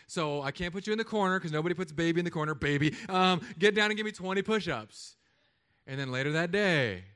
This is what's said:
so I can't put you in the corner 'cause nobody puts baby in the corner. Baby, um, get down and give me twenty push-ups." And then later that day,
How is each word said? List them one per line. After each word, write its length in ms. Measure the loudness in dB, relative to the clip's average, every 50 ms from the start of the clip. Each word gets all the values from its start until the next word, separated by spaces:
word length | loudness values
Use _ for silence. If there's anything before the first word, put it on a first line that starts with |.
| -20
so 340 | -10 -4 -2 -2 0 -2 -2
I 100 | -2 -4
can't 220 | -4 -4 -6 -6 -6
put 140 | -6 -4
you 60 | -2 -2
in 60 | -2
the 60 | -2
corner 340 | -2 0 2 2 2 2 2
'cause 140 | 0 0 -2
nobody 220 | 0 0 0 0
puts 180 | -2 -4 -4 -2
baby 280 | 0 2 2 2 2
in 40 | 0
the 60 | 0
corner. 240 | -2 -2 -2 -2 -2
Baby, 420 | -2 0 0 2 4 2 2 0 -2 -4 -2
um, 320 | 2 4 4 4 4 2 0 -6 -2 2
get 160 | 4 4 4
down 160 | 4 2 2
and 60 | 0
give 100 | -2 -4
me 60 | -6 -6
twenty 280 | -6 -6 -2 -2 -2
push-ups." 760 | 0 0 0 0 0 -2 -4 -4 -6 -10 -14 -18 -18 -18 -20 _ _ _ _ _ _ _ _ _ _ _ _ _ _
And 140 | -10 -8 -6
then 100 | -4 -4
later 220 | -2 -2 0 0 0
that 180 | 0 0 0
day, 540 | 2 2 2 4 4 4 2 2 -2 -4 -8 -14 -20